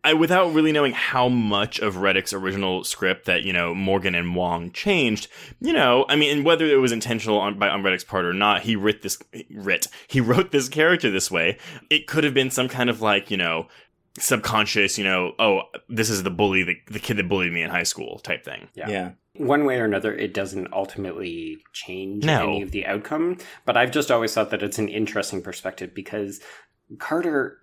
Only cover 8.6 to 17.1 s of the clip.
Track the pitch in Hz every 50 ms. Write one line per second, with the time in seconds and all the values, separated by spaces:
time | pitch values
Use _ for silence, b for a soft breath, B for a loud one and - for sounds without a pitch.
8.6 | - 117 113 101 98 107 104 - - 95 - - - _ - 80 - _ - 107
9.6 | 98 98 90 - - - B B B B - 131 120 110 123 185 185 - - 143
10.6 | 131 127 131 151 156 170 180 170 139 117 95 92 - - 95 85 82 90 110 B
11.6 | B B B B B _ 156 151 - - - 160 151 147 127 135 131 127 - 131
12.6 | 127 127 127 127 123 120 110 104 110 107 101 101 98 - 104 95 90 82 82 82
13.6 | 80 b b b b b _ _ _ _ _ - - - 135 113 - - 117 107
14.6 | 104 101 - 107 101 95 - - 101 95 95 92 90 90 - - 113 107 98 95
15.6 | - - - - _ - 120 110 110 110 110 98 90 95 87 85 104 98 95 95
16.6 | 90 85 87 - _ - 107 104 - -